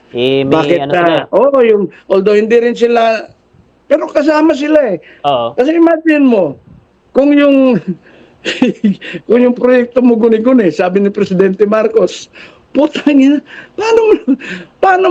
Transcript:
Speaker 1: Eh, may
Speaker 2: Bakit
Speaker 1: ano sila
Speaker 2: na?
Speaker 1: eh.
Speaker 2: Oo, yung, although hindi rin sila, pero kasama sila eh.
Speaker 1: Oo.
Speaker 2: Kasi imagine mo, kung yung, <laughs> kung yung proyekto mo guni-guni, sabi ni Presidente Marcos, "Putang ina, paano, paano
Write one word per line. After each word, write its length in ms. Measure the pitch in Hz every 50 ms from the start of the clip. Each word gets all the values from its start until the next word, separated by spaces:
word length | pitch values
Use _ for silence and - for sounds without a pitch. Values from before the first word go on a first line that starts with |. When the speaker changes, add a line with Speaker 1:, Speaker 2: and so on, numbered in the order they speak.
| _ _
Speaker 1:
Eh, 300 | - 120 123 131 135 139
may 80 | 135 135
Speaker 2:
Bakit 280 | 151 160 147 143 175 160
Speaker 1:
ano 120 | 139 143
sila 120 | 147 170 170
Speaker 2:
na? 100 | 170 160
Speaker 1:
eh. 60 | 143 139 -
Speaker 2:
Oo, 260 | - 190 247 285 277 262
yung, 220 | 233 226 214 202 190 - - - _
although 280 | - 190 190 190 208 208
hindi 220 | 208 220 208 233
rin 160 | 233 233 240 226
sila, 560 | 190 233 233 233 233 226 226 220 208 - - - _ _ _ _ _ _ _ _ _ _
pero 220 | - 277 320 320
kasama 440 | 320 - 311 269 311 302 302 311 330 294
sila 260 | 254 294 294 311 302 269 214
eh. 80 | 180 151 - - - _
Speaker 1:
Oo. 320 | - 147 135 120 117 117 -
Speaker 2:
Kasi 180 | - 254 302 330
imagine 520 | 339 330 330 339 320 330 320 302 294 277
mo, 320 | 254 233 196 170 143 - - - - - - _ _ _ _ _ _
kung 200 | - 254 277 294
yung, 460 | 294 285 285 285 277 269 262 254 240 170 - 190 165 - _ - - - - _ _ _ - -
<laughs> 800 | - - 254 240 - - - 202 185 - - - - 160 -
kung 120 | - 214 247
yung 140 | 247 247 240
proyekto 460 | 196 247 247 254 247 240 240 - 254
mo 160 | 247 240 233
guni-guni, 520 | 214 233 226 220 220 220 254 262 247 202 165
sabi 300 | 147 - 180 180 180 202
ni 100 | 202 196
Presidente 540 | 202 208 196 - 190 175 196 190 185 - 208
Marcos, 680 | 202 214 220 214 214 220 220 180 175 - - - - - - - - - _ _ _
"Putang 480 | - 262 302 302 - - - 294 294
ina, 220 | 269 262 277 294 294 - - - - - - -
paano, 280 | - 415 453 453 453 440 427 427 - - - 269 - - - 185 180 170 - _
paano 280 | - 381 381 370 370 381 370